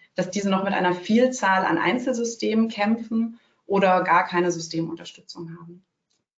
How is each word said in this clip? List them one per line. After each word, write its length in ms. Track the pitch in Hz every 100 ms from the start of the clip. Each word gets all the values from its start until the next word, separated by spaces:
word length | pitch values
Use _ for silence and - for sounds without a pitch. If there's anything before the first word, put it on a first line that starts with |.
| _
dass 160 | - 180
diese 180 | 202 196
noch 140 | 190
mit 120 | 202
einer 200 | 185 180
Vielzahl 720 | 180 - 220 254 - 196 190
an 120 | 185 165
Einzelsystemen 920 | - 254 262 233 233 - 214 220 226
kämpfen 720 | 202 208 226 - 226 226 - _ _ -
oder 360 | 196 190 180
gar 240 | 175 175 185
keine 260 | 175 180
Systemunterstützung 1040 | 165 - 165 165 170 175 - - 180 170 170
haben. 240 | 170 180 _ _ _ _ _